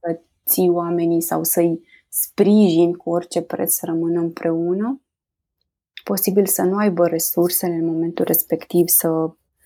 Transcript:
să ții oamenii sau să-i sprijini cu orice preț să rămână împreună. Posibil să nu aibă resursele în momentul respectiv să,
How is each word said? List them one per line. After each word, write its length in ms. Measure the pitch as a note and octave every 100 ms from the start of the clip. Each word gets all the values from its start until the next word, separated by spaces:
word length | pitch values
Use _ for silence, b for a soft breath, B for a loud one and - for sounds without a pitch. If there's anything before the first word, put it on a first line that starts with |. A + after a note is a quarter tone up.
să 200 | E3+ E3 _ _ -
ții 220 | - F3+
oamenii 520 | F3 E3+ E3+ E3+ E3+
sau 240 | E3 D#3+
să-i 380 | D#3+ - E3+ E3 b b _
sprijini 840 | - - - G3 G#3+ G3 E3 E3+
cu 160 | F3 -
orice 320 | F3 F3 F3
preț 300 | E3 F#3+ E3
să 140 | - E3+
rămână 340 | E3 E3 E3+
împreună. 800 | E3+ E3 E3+ E3 E3+ F#3+ A3+ C4+ _ _ _ _ _ _ _ _ _ -
Posibil 420 | - G3 - G3 G3
să 160 | -
nu 140 | F3+ G3
aibă 300 | G#3+ F3 E3+
resursele 680 | E3 - - F3 - F3+
în 120 | E3 E3
momentul 380 | D#3+ E3+ E3
respectiv 640 | - E3 - D#3+ - F3 E3+
să, 420 | - E3 D#3+ D#3+ - _ _